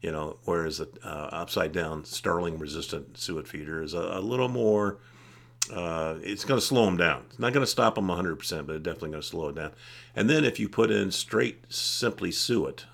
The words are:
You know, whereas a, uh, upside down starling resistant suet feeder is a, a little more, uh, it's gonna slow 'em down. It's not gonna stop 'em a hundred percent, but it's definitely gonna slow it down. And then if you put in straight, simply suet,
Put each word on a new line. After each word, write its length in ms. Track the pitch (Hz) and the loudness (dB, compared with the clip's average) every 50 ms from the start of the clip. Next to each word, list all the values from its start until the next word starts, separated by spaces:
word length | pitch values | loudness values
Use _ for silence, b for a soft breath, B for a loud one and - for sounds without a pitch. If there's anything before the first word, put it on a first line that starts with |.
You 120 | - 82 | -6 -4
know, 260 | 78 78 76 78 - - - | -4 -4 -4 -6 -8 -8 -2
whereas 360 | 95 85 82 82 80 73 78 | 0 0 2 0 0 -2 -4
a, 60 | 80 - - - - | -8 -8 -10 -14 -12
uh, 240 | 85 76 76 76 76 | -10 -8 -8 -8 -8
upside 400 | 78 82 85 - - 98 85 78 | -6 -8 -6 -4 0 0 0 0
down 320 | 78 90 82 80 80 78 73 | 0 -2 -2 -2 -4 -8 -8
starling 520 | - - - - 92 85 87 87 85 80 80 | -8 -10 -4 -2 0 0 0 0 -2 -4 -4
resistant 600 | 78 71 73 80 82 - 82 73 71 - - - | -8 -8 -8 -8 -8 -6 -8 -8 -10 -12 -12 -10
suet 280 | - - 82 78 73 - | -8 -6 -6 -6 -8 -8
feeder 340 | - 78 73 76 80 80 | -10 -10 -8 -6 -6 -6
is 100 | 80 76 | -6 -4
a, 60 | 85 85 | -4 -4
a 220 | 85 87 92 95 | -4 -4 -4 -4
little 280 | 95 110 123 127 127 127 | -2 -2 0 0 0 0
more, 480 | 123 120 113 107 107 104 104 98 98 B B B B B B B B B B B B B - - | 0 2 4 6 6 6 4 2 -2 B B B B B B B B B B B B B -4 -4
uh, 440 | - 92 87 85 82 80 80 80 80 80 | -2 -4 -4 -2 -2 -2 -2 -2 -4 -6
it's 220 | 82 95 104 - - | -6 -6 -6 -4 0
gonna 160 | - 135 117 | 2 2 4
slow 240 | - - 135 120 110 | 4 4 6 6 6
'em 100 | 95 90 | 6 6
down. 280 | 87 87 82 71 64 - - | 6 6 4 4 2 -4 -14
It's 100 | - - | -6 -2
not 140 | 120 120 | -2 2
gonna 140 | 127 143 131 | 4 2 2
stop 320 | - - 123 117 110 - 110 | 2 2 4 4 4 4 2
'em 100 | 98 92 | 0 0
a 80 | 87 | 0
hundred 200 | 87 92 87 78 | 0 0 -2 -2
percent, 300 | - - - 87 78 71 | -4 -6 -6 -6 -6 -6
but 100 | 73 78 | -6 -6
it's 80 | 78 78 | -4 -4
definitely 260 | 85 80 - 85 78 | -6 -6 -4 -8 -8
gonna 120 | 76 76 | -8 -8
slow 260 | - - 85 82 78 73 | -8 -6 -6 -4 -4 -4
it 60 | 71 | -6
down. 160 | 80 76 76 B B B B B B B B B | -6 -8 -10 B B B B B B B B B
And 140 | - 101 120 | 0 4 4
then 120 | 156 156 151 | 6 6 4
if 120 | 120 - 117 | 4 2 0
you 120 | 107 98 | -4 -2
put 200 | - 113 113 110 | 4 4 4 6
in 200 | 107 104 98 95 | 6 2 2 2
straight, 540 | - - - - 110 113 123 117 - - - - | -2 -4 -4 0 2 2 2 2 -2 -8 -14 -10
simply 600 | - - - - - - 123 117 - - 92 87 | -6 -4 -2 -2 -2 0 0 -2 -2 0 -4 -2
suet, 540 | 80 - - - 120 101 69 67 - - - - | -2 0 0 2 2 2 2 0 -4 -8 -16 -20